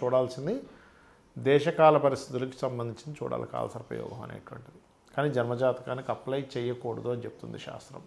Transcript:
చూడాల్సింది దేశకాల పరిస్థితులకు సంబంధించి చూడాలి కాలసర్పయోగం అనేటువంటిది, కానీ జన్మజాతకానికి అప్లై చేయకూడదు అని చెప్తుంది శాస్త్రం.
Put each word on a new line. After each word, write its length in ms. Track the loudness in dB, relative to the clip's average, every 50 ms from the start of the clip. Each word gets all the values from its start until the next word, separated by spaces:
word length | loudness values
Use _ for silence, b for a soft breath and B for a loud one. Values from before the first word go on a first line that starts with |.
| 0
చూడాల్సింది 600 | 4 4 4 4 2 -2 -4 -4 -4 -4 -4 B B B B B B B B B B B B B B _
దేశకాల 600 | -2 4 6 6 6 6 4 6 8 8 10 10
పరిస్థితులకు 640 | 8 6 4 2 0 -4 -6 -4 -4 -4 -4 -4 -4
సంబంధించి 540 | -4 -4 -2 -4 -4 -6 -8 -10 -12 -14 -10 -8 -6
చూడాలి 200 | -4 -4 -6 -6
కాలసర్పయోగం 800 | -6 -4 -4 -4 -4 -6 -10 -10 -8 -8 -8 -8 -8 -10 -10
అనేటువంటిది, 580 | -10 -12 -12 -14 -14 -16 -16 -16 -18 -20 -20 -20 -20 _ _ _ _ _ -2
కానీ 120 | -2 0 0
జన్మజాతకానికి 840 | 0 0 0 0 0 2 2 2 2 0 -4 -6 -8 -6 -4 -6
అప్లై 360 | -6 -6 -4 -4 -4 -4 -4 -6 -6
చేయకూడదు 520 | -4 -4 -4 -4 -4 -6 -6 -6 -4 -4 -4
అని 140 | -4 -4 -6
చెప్తుంది 360 | -10 -12 -12 -12 -12 -12 -12
శాస్త్రం. 420 | -10 -12 -12 -12 -14 -16 -18 -18 -18